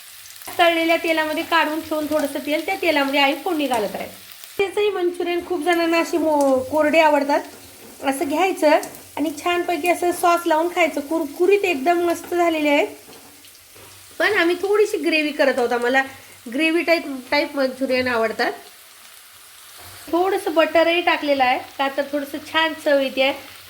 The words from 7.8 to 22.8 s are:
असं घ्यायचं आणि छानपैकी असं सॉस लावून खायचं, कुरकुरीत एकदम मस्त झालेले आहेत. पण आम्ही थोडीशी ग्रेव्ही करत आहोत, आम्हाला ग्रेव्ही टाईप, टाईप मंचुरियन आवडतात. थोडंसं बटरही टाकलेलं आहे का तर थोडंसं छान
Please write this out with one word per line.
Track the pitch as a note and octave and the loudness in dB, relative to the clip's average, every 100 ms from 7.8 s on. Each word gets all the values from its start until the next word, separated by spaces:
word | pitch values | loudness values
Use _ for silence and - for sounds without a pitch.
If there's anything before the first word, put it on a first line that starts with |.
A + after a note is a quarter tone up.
| - - | -20 -8
असं | C4+ C4+ D4 | -4 -4 -2
घ्यायचं | D4+ F#4+ - D4+ E4+ - - - - | 0 0 2 4 4 0 -14 -12 -4
आणि | D#4 - | -4 -4
छानपैकी | F4 F4 F4 E4+ F4 | -2 -2 -2 -2 0
असं | E4 F4 | 0 0
सॉस | F4 F4 E4+ E4+ | 2 2 2 2
लावून | D#4 F4 F4+ | 2 2 0
खायचं, | D#4+ D4 | 0 0
कुरकुरीत | C#4 E4 D#4 - F4+ G4+ G4 | -4 -4 -4 0 4 4 2
एकदम | C#4+ D4+ F4 | 0 0 2
मस्त | F4 E4 - | 0 -2 -2
झालेले | F4 E4+ D#4 D4 | 0 2 2 2
आहेत. | C#4+ G#4+ - - - - - - - - - - - - - | 2 0 -6 -20 -20 -20 -20 -20 -20 -20 -20 -20 -20 -16 -2
पण | F4+ | 0
आम्ही | G#4 E4+ F4 | 2 2 0
थोडीशी | G4 G#4 G#4 F4 | 2 2 2 2
ग्रेव्ही | D4+ D#4 D4+ | 0 0 0
करत | D4 C4+ B3+ | 2 2 2
आहोत, | A#3+ | 0
आम्हाला | A#3+ A#3+ C4+ C4+ - - - A#3+ | 0 2 2 0 -8 -20 -20 -8
ग्रेव्ही | B3+ D#4+ E4 | -2 0 2
टाईप, | D#4+ E4 C#4+ C4 - | 2 0 0 -10 -2
टाईप | D4 D4+ C#4 | -2 -2 -2
मंचुरियन | C4 C4 C4 B3+ B3+ | -2 -2 -2 0 0
आवडतात. | A#3 A3 A3 D#4+ G#4 - - - - - - - - - - - - - - - | 0 -2 0 -4 -4 -16 -20 -20 -20 -20 -20 -20 -20 -20 -20 -20 -20 -20 -16 -4
थोडंसं | E4 F#4+ G4 G4 | 0 0 -2 0
बटरही | D#4+ D#4 E4 D#4+ F4 | 2 2 4 4 2
टाकलेलं | E4+ D#4 D4+ C#4 | 0 0 0 2
आहे | B3 C4 - - | 2 0 -4 -4
का | C4+ C#4 | -4 -2
तर | C#4+ | -4
थोडंसं | D4 C#4 D4+ - | -4 -6 -10 -4
छान | D#4+ D#4+ D#4 | 0 0 -2